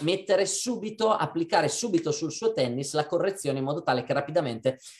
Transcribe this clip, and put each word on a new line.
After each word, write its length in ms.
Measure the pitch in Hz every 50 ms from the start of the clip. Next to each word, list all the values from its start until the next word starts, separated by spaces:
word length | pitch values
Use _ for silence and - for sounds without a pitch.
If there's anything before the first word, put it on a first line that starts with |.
mettere 440 | 147 160 190 190 - - 190 180 196
subito, 640 | - - - - 247 240 190 196 220 214 - 220 214
applicare 560 | 208 - 156 - - 165 165 - - 170 156
subito 440 | 135 - - 233 226 180 160 - 151
sul 200 | 147 - 165 151
suo 220 | - - 220 226 220
tennis 400 | - 131 123 120 131 139 - -
la 120 | 151 151
correzione 540 | - - 170 165 196 196 - - 139 135 135
in 60 | 135
modo 180 | 139 151 175 -
tale 200 | - - 170 165
che 100 | - 135
rapidamente 640 | 139 120 - 156 175 156 123 117 113 - 131 127 - - - -